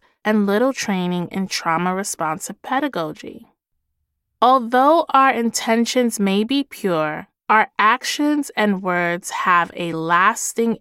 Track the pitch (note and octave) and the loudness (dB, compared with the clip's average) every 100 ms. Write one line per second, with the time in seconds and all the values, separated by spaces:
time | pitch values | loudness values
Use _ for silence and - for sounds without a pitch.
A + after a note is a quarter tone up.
0 | _ _ - G#3+ G3+ G#3 C4 B3+ - F#3+ | _ _ 0 2 2 2 0 -2 -4 -2
1 | F3+ F3+ E3+ G3 F#3+ - E3+ E3 F3+ F#3 | -2 -2 -4 -4 -6 -4 -2 -2 0 -2
2 | G3+ - D#3 D#3+ - G3+ - C4 D4 F3+ | -6 -6 -4 -4 -8 -14 -6 -4 -4 -4
3 | D#3+ - - - - _ _ _ _ _ | -8 -10 -16 -18 -20 _ _ _ _ _
4 | _ _ _ _ A#3+ C4 A#3 B3+ C4+ E4 | _ _ _ _ 4 4 2 2 4 4
5 | D#4 C4+ C4+ A#3 A#3 - - A3+ A#3 B3+ | 4 4 4 2 -2 -2 0 0 2 2
6 | A#3+ A3 G3 G3 A3 C#4 C4+ - G3+ E3+ | 0 0 0 0 0 -2 -4 -6 -2 0
7 | D#3 D#3 G#3 _ - G#3+ G#3+ - G#3 B3 | -2 -4 -10 _ 2 2 4 2 2 2
8 | - - D4 D4 C#4 - G#3 F#3+ F#3+ F3+ | -2 -2 0 0 -2 -2 0 0 -2 0
9 | F3 F3 - - - F3 E3+ - F3 D#3+ | 0 -2 -6 -4 2 2 2 -4 -6 -6
10 | D#3+ F3 G3 A3+ - - A3+ A3 | 0 2 2 0 -4 -4 -2 -2